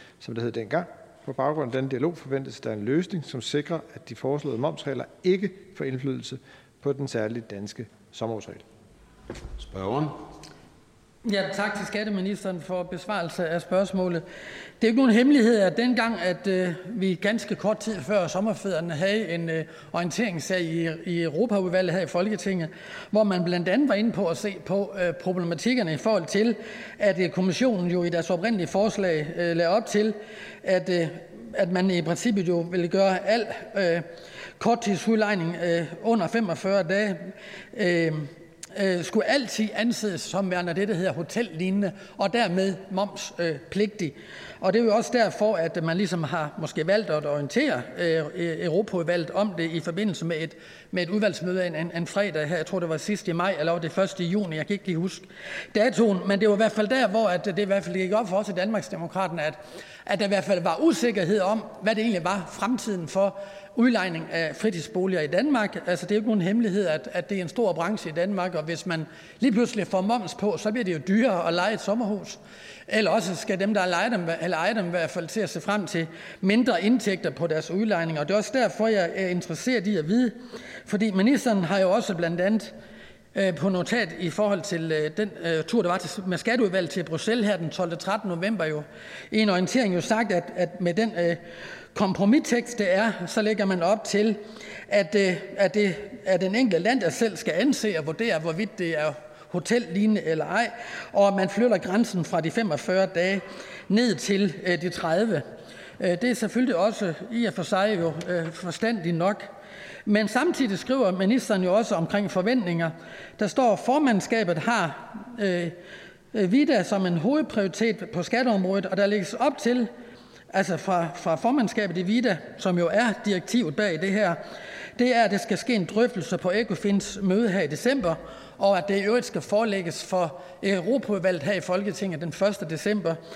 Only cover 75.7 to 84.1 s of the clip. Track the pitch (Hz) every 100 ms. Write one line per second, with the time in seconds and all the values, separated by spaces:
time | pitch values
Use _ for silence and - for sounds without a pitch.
75.7 | 208 180 170 160 - - - 190 220 254
76.7 | 180 196 247 214 190 170 135 165 156 151
77.7 | 180 220 180 165 156 147 202 - 262 214
78.7 | - 220 214 170 - 190 180 - 156 247
79.7 | 247 185 196 151 233 247 - - - -
80.7 | - - 208 220 185 208 269 240 196 165
81.7 | 196 185 214 214 170 170 170 185 220 -
82.7 | - - - - - _ - 196 156 180
83.7 | 185 160 240 185